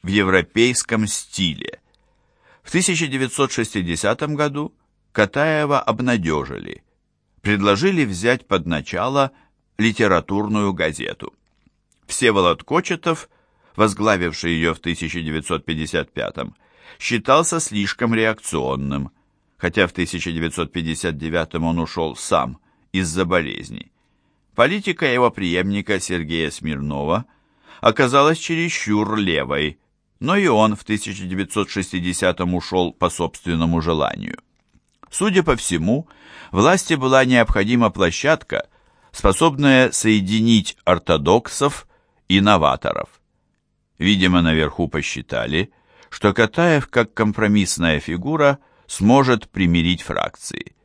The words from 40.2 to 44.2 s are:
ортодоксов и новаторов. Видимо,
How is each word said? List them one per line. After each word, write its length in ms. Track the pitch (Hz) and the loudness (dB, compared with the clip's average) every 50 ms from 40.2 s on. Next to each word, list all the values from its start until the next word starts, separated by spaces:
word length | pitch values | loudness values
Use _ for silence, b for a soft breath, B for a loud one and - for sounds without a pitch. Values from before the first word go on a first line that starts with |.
| 95 92 107 113 110 117 113 107 92 - - _ _ | 2 0 0 2 4 4 4 4 2 0 -10 _ _
ортодоксов 1040 | 87 90 82 _ - 85 76 69 80 95 120 - - - - 143 147 - - - _ _ _ _ _ _ _ _ _ | 2 2 2 _ 0 0 0 4 4 2 2 2 -2 -4 -2 -2 -2 -2 -4 -16 _ _ _ _ _ _ _ _ _
и 120 | 92 98 | 2 4
новаторов. 680 | 98 104 104 90 78 71 65 - - - 50 50 50 - _ _ _ _ _ _ _ _ _ _ _ _ _ _ _ _ _ _ | 4 4 4 4 4 2 0 0 -4 -4 -4 -4 -8 -10 _ _ _ _ _ _ _ _ _ _ _ _ _ _ _ _ _ _
Видимо, 440 | - 95 104 95 | 4 4 4 6